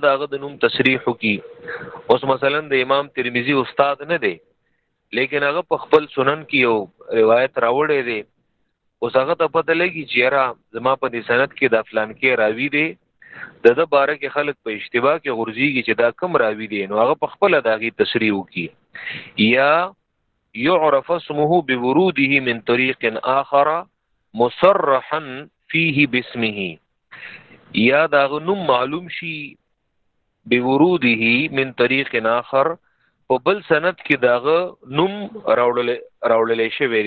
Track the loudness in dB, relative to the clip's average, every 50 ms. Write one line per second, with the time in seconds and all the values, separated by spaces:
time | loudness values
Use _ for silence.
0 | 2 2 2 2 -2 -6 -8 -8 -8 -10 -6 0 0 0 2 2 2 2 2 2
1 | 0 -2 -4 -2 -2 -2 -2 -2 -6 -12 -20 -18 -14 -12 -12 -12 -12 -14 -16 -6
2 | 2 2 2 2 2 0 -2 0 0 0 0 0 -2 0 0 0 2 2 0 0
3 | 0 -4 -6 -6 -6 -4 -2 -4 -2 0 0 0 0 -2 0 0 0 0 0 -4
4 | -4 -4 -4 -2 -2 -2 -4 -4 _ _ _ _ _ _ _ _ _ _ _ _
5 | _ -6 -4 -2 -2 -2 -2 -2 -2 -2 -2 -2 -4 -2 -4 -4 0 4 4 4
6 | 4 2 -2 0 0 0 0 -2 -4 -4 0 2 2 4 2 0 -2 -6 _ _
7 | -10 -2 2 4 4 6 6 4 2 0 -2 0 0 0 2 0 0 0 0 0
8 | -2 -4 -6 -6 -8 _ _ _ _ _ _ _ _ _ _ _ _ _ _ -6
9 | -4 0 0 0 2 0 0 0 -2 0 0 -2 0 0 0 0 0 -2 -4 -6
10 | -10 -4 -2 0 2 2 2 2 0 0 -4 _ _ _ -10 -4 -2 0 0 0
11 | -2 -4 -6 -6 -4 0 0 0 0 -2 -2 -2 0 2 2 0 -2 -2 -4 -4
12 | -4 -4 -6 -2 0 0 2 2 0 0 0 -2 -4 -4 -2 -2 -2 -4 -6 _
13 | _ _ _ _ -20 -20 -20 -18 -18 -18 -4 _ 4 4 4 4 0 0 2 2
14 | 2 0 -2 -4 -6 -8 -4 -4 -4 -4 -6 _ -8 -10 -8 -8 -8 -4 -4 0
15 | 2 2 0 0 -2 -4 -4 -4 -4 -6 -4 -2 -2 0 0 -2 -2 -2 -2 0
16 | 0 -2 -2 -2 -6 -2 0 0 0 0 -2 -4 -8 -8 -6 -6 -6 -4 0 0
17 | 0 0 0 -2 -4 -6 -4 0 2 2 2 2 2 2 0 0 -2 -6 -2 -2
18 | -2 0 0 -2 0 0 0 -2 -4 -8 -10 -10 -10 -10 -12 _ _ _ -20 -16
19 | -14 -14 -14 -14 -14 -10 -2 0 2 4 4 4 4 4 2 2 0 -4 -8 _
20 | _ _ _ _ _ _ _ _ _ _ -10 -4 0 2 2 4 4 4 2 2
21 | 0 0 -4 -4 -4 -6 -4 -2 0 2 2 2 2 0 -2 -2 0 2 2 4
22 | 2 2 2 0 0 2 2 0 0 -2 -4 -4 0 0 0 2 2 0 -2 -2
23 | -2 -4 -4 -2 -2 0 0 0 0 2 2 2 2 2 0 -4 -6 _ _ _
24 | _ _ _ _ _ _ -2 0 0 0 0 0 0 2 2 2 2 0 0 0
25 | 0 -4 -8 -8 -8 -8 -12 -14 -14 -18 _ _ _ -6 -2 -2 0 0 2 2
26 | 0 2 0 -4 -4 -4 -6 -4 -4 -4 -4 -4 -6 -8 -8 -12 _ _ _ _
27 | _ _ -20 -20 -20 -20 -20 -20 -20 -20 -20 -20 _ -6 -2 2 2 4 4 4
28 | 2 4 4 4 2 2 0 -4 -4 -4 -4 -2 0 0 2 2 0 -2 -4 -8
29 | -10 -10 -14 -12 -12 -10 -12 -12 -12 -16 -18 _ _ _ _ _ _ _ _ _
30 | _ _ _ _ _ _ _ _ -4 0 0 2 2 4 4 4 4 4 4 2
31 | 2 0 0 2 2 0 2 0 0 -2 -2 -2 -4 -2 0 0 0 0 2 0
32 | -2 -2 -4 -2 0 0 0 -2 -2 0 0 0 2 0 -2 -6 _ _ _ _
33 | _ _ _ _ _ -2 -2 0 2 0 0 0 0 0 0 2 0 -2 -4 -4
34 | -2 -2 0 2 2 2 2 2 2 0 0 0 0 -4 -8 _ -14 -6 -2 0
35 | 0 0 -2 -6 -10 -12 -12 -8 -2 0 2 2 2 2 0 0 -2 -2 -4 -6
36 | -8 -16 _ -4 0 0 2 2 2 0 0 0 0 -2 -2 -2 -2 0 0 0
37 | 0